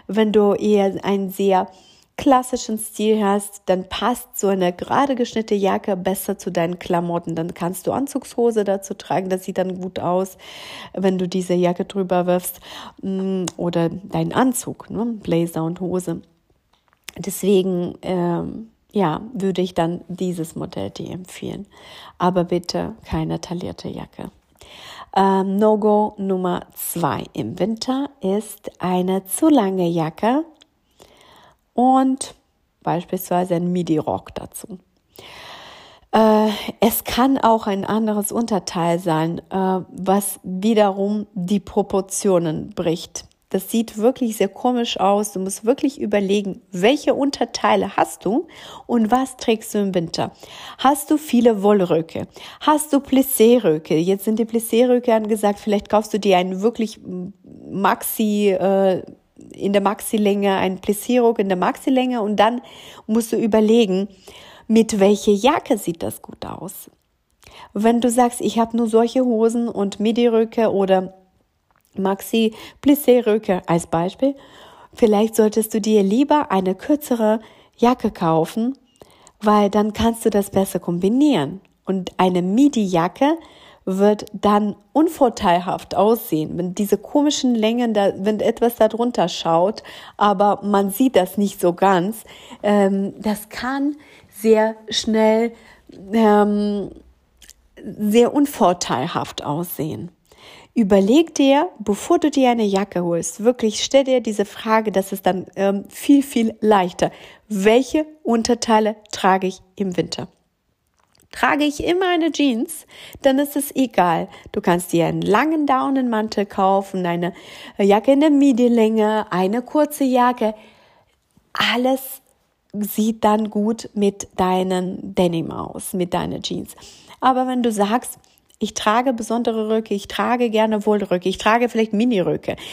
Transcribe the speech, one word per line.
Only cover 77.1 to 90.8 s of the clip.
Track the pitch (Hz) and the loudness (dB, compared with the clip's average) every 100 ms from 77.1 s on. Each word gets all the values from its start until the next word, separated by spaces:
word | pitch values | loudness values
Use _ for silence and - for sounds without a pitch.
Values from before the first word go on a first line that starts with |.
| 233 214 220 - - _ - | 0 2 0 -4 -20 _ 0
Jacke | 233 240 214 | 2 2 -2
kaufen, | - 170 160 165 220 233 269 _ _ - _ _ _ | -2 0 0 0 -2 -4 -6 _ _ -20 _ _ _
weil | 214 208 202 | 2 4 4
dann | 208 214 | 2 0
kannst | 202 226 226 226 | 0 -2 0 0
du | |
das | 202 196 | 0 0
besser | 196 190 180 | 0 -2 -4
kombinieren. | - 175 190 254 302 190 139 190 _ _ - | -4 -2 0 2 2 2 -2 -6 _ _ -6
Und | 190 180 - | -6 -4 0
eine | 185 180 | 0 2
Midi-Jacke | 180 214 285 240 190 175 175 - 277 330 - - - - - | 0 2 2 2 0 0 0 0 0 0 -6 -20 -20 -12 -6
wird | 190 208 208 208 | 2 2 2 -4
dann | 196 208 208 208 - _ | -2 2 2 0 -6 _
unvorteilhaft | 277 339 - 247 233 202 175 180 170 - - | 0 0 2 0 2 2 2 0 -6 -4 0
aussehen, | 208 226 - 156 156 165 | 2 2 -2 -4 -4 -6
wenn | 180 | -6
diese | 190 202 202 | -2 0 -2
komischen | - 294 294 - 254 | 0 2 2 0 0
Längen, | 233 214 240 233 | 2 0 0 0
da, | 208 196 - | 2 0 0
wenn | 202 208 | -2 0
etwas | 214 226 240 240 | 0 0 0 4
darunter | 220 220 240 214 170 | 2 2 -2 0 -2
schaut, | - 165 165 190 220 - - - - | -2 0 2 2 -2 -12 -20 -12 0
aber | 208 196 202 190 | 2 4 2 0
man | 202 202 | 0 0